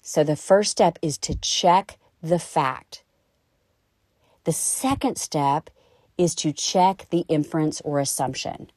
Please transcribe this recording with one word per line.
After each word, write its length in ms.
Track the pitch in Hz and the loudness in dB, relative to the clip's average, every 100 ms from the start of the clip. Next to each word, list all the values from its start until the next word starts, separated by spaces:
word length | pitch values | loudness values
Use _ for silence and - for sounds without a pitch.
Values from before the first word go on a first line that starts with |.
So 200 | - - | -2 0
the 140 | 151 151 | 2 0
first 340 | - 196 208 | 4 4 4
step 280 | - 190 170 | 2 2 2
is 160 | 160 139 | -6 -4
to 160 | - | -6
check 640 | - - - 185 180 202 - _ _ | -6 -4 2 4 4 2 -16 _ _
the 160 | 160 170 | -2 -2
fact. 640 | - 160 139 131 _ - _ _ _ _ _ _ _ _ _ _ _ _ _ _ | 0 0 0 -2 _ -20 _ _ _ _ _ _ _ _ _ _ _ _ _ _
The 80 | - | -4
second 640 | 160 - - 262 277 262 - | -4 -4 -2 -2 -2 -2 -4
step 500 | - 156 139 147 - _ _ _ _ - | -6 0 0 0 -4 _ _ _ _ 0
is 200 | 175 - | 0 0
to 160 | 160 | -4
check 560 | 143 - 190 185 190 - | -4 -2 2 2 2 -2
the 140 | 170 - | -4 0
inference 520 | 156 147 160 156 151 | -2 0 -2 -2 -4
or 180 | - 143 | -4 -2
assumption. 720 | 139 - 135 - - - - | -2 -2 -4 -4 -8 -10 -16